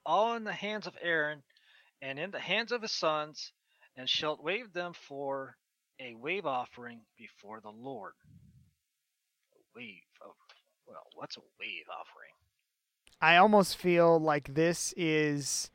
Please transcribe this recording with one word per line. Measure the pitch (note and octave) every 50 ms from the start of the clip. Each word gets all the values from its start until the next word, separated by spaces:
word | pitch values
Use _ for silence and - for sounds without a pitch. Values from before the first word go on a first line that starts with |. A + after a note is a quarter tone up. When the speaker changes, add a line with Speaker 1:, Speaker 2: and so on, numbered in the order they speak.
| -
Speaker 1:
all | - D#3+ G3 A3 A#3 A#3
in | A#3 A3
the | G#3 F3
hands | - G3 G#3 G#3+ G#3+ E3
of | F3 - -
Aaron, | - F3 E3 D#3+ D3+ D3+ D3+ C#3+ - _ _ _ _ _ _ _ _ _ _ _ C3+
and | C3+ C3+ C#3+
in | E3 G3
the | G3 C3+
hands | - D#3+ F#3+ A3 A#3 A3
of | A#3+ A#3+ G#3+
his | G#3+
sons, | - - F3+ D#3+ D#3 D3+ D3+ D#3 D3+ - - - - _ _ _ _ _ _ _ _
and | C3 B2+ B2+
shalt | - - D#3 D3+ D3+ - D3
wave | D#3+ F#3+ A#3 B3+ G#3 E3
them | F3 F3 F3 E3
for | - - - C#3+ C#3 C#3+ C#3 C3+ C3+ C3+ B2+ B2+ _ _ _ _ _ _ _ _ -
a | C3 B2 A#2
wave | A2+ B2 D#3 F#3 G3+ F3
offering | D3 C3 B2 A#2+ - - B2 A#2+ A#2+ A#2 A#2 A2 _ _ -
before | A2+ G2+ - _ - G2+ G#2+ A2
the | G#2 G#2+
Lord." | G#2+ A2+ B2 C3+ C3+ G#2+ F#3 F3 - _ _ _ - - - - - _ _ _ _ _ _ _ _ _ _ _ _ _ _ _ _ _ _ _ _
A | _ _ _ -
wave | A3+ B3 A3 F#3+ E3+ _ _ _ -
of, | - E2+ E2+ _ _ - - _ _ _ _ _ _
well, | - G2+ - - - -
what's | - - - -
a | - - _ _ -
wave | - - F#2 E2 D#2 -
offering? | - - - - - - - - _ _ _ _ _ _ _ _ _ _ _ _ _ _ _ _ _ -
Speaker 2:
I | D#3+ D#3 E3+
almost | F3 G3 G#3+ G#3+ G#3 F#3 - -
feel | - - F3+ F3 E3+ E3+ E3+ E3 D#3+
like | D#3 D#3 D3 D3 C3+ C#3 C3+
this | D#3 E3 E3+ E3+ - - - -
is | G3 F3 D#3+ D#3 D3+ D3+ D3+ C#3+ C#3+ C3+ - - - - -